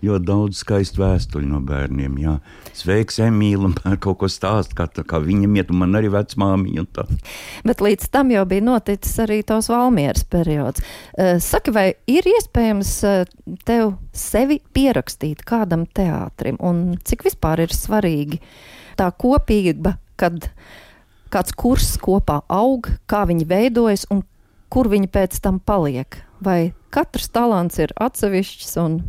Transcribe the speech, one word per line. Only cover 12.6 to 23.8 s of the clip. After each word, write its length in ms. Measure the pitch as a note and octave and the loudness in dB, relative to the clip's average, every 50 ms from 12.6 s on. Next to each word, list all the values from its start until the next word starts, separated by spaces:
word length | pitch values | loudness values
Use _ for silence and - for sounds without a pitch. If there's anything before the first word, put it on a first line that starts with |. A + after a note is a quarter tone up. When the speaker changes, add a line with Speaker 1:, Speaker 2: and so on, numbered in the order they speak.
| A#3 A3+ G#3+ G3+ G3+ - - - - | 2 2 2 0 0 -2 -2 0 2
Speaker 2:
eh, 220 | G3+ G3+ F#3+ F3+ F3+ - - - - F3+ F3+ - | 2 2 2 2 -2 -4 -20 -14 -14 -14 -10 -2
tev 320 | - A#3 A#3 A3+ G#3+ F#3+ F#3 - - - | 0 2 2 2 0 0 -4 -10 -14 -12
sevi 460 | - - - - G#3 A#3+ C#4 D4+ C#4+ _ - _ | -12 -10 -2 0 0 2 2 0 -2 _ -6 _
pierakstīt 680 | - C4+ C4+ A#3+ C#3 B2 - - - - D3+ D3+ - - | 2 2 2 2 2 -2 -4 -8 -8 -6 -6 -6 -6 -6
kādam 420 | - A#3 A#3 A3 F#3 E3+ E3 E3 - | -4 -2 -2 0 0 0 -2 -2 -2
teātrim, 720 | _ - G3 F3 D#3+ - F2 - - - - - - - | _ -2 0 0 0 -2 -4 -8 -8 -6 -6 -6 -4 -2
un 380 | - F3+ F3 E3+ E3+ F3+ F3 F3+ - | -2 0 0 0 0 -2 -2 -4 -4
cik 200 | - - A#3 - | -4 -6 -2 0
vispār 360 | - G4 - - D#3+ D#3+ D#3+ | -2 -2 0 -2 0 2 0
ir 100 | E3 E3 | 0 0
svarīgi 680 | - - - - G#3 G#3+ G3+ F3+ D#3+ D3 D3 D3 D3+ E3 - - - - - - - - - - - - | -2 -4 -4 0 0 0 2 2 0 0 -2 -4 -6 -8 -10 -12 -20 -20 -20 -20 -20 -20 -20 -20 -4 -2
tā 120 | G3 F3+ | -2 -2
kopība, 840 | F3+ _ - B3 C4 D4 - - A3 G#3 G3 F3+ D#3+ D3 D#3+ F3+ F#3+ - - _ _ | -2 _ 0 2 4 4 4 2 2 2 2 2 0 0 0 -2 -2 -2 -10 _ _
kad 340 | _ - F3 E3+ E3+ - - - - - - - - - - - _ _ _ _ _ _ - | _ -2 0 0 -2 -8 -10 -12 -12 -20 -20 -20 -20 -20 -20 -20 _ _ _ _ _ _ -4
kāds 240 | - G3 F3+ - - | -2 -2 -2 -2 -6
kurs 420 | - - A#3+ B3+ C4 - - - - | -2 0 2 4 4 2 2 0 -2
kopā 440 | - - F#3 G3+ F#3+ - D3+ D3 - _ | 0 2 2 2 2 2 0 -2 -2 _
aug, 360 | - F#3 G#3+ B3+ C4+ B3+ A3+ - - - _ _ | 0 2 2 2 0 0 -2 -4 -6 -6 _ _
kā 180 | - G#3 G3+ | -2 0 0
viņi 200 | F3+ F3 E3+ D#3+ D#3 | 2 0 0 0 0
veidojas 580 | F3+ F#3+ A3 C4 A#3 A#3 | 2 2 2 2 2 2